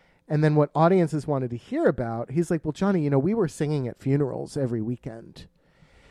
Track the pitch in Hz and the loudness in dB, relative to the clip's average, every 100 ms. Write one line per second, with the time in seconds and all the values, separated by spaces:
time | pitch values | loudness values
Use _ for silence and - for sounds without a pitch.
0 | _ _ - 151 156 151 147 151 165 190 | _ _ -4 2 4 4 2 4 4 6
1 | 160 156 147 139 127 120 - 285 294 127 | 2 0 -2 -2 -2 -6 -6 0 2 0
2 | 117 117 120 143 165 170 156 - 196 185 | -2 -6 -4 -2 -2 -2 -4 -2 0 2
3 | 147 139 160 226 175 - 147 147 123 - | 2 2 2 0 -2 -2 -2 -2 -4 -6
4 | 135 139 135 - 139 147 131 117 110 123 | 0 0 0 -4 -8 -4 -4 -2 -4 -6
5 | 127 113 - - - _ _ _ _ _ | -10 -16 -16 -20 -20 _ _ _ _ _
6 | _ | _